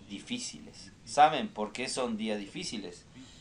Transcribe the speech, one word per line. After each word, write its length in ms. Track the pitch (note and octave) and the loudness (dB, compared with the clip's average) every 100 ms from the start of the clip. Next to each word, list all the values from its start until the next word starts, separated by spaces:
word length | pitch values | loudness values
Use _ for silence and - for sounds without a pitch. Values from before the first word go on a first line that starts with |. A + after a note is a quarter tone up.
| - | -10
difíciles. 840 | G2 - B2 - - - - - - | -8 -4 -4 -4 -10 -14 -16 -16 -16
¿Saben 440 | - - D3+ D3+ G#2+ | 0 8 8 8 0
por 240 | - G#2 | -2 -2
qué 160 | - B2 | -2 -2
son 280 | C3+ B2 G#2+ | 0 0 0
días 220 | A2 G#2 | 0 -2
difíciles? 680 | G2 F2+ F2+ A2+ F2 - - - - - | -4 -6 -4 -4 -6 -10 -16 -18 -16 -18